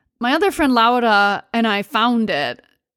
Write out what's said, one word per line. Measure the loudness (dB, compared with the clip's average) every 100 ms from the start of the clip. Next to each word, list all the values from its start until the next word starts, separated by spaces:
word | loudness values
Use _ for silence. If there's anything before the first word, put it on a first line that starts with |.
| _ -8
my | -4
other | 0 0
friend | 0 0
Laura | 2 2 2 2 2 2 -2 -6
and | -4 -2
I | -2
found | -4 -2 0 0 -2
it. | -2 -4 -8 _ _ _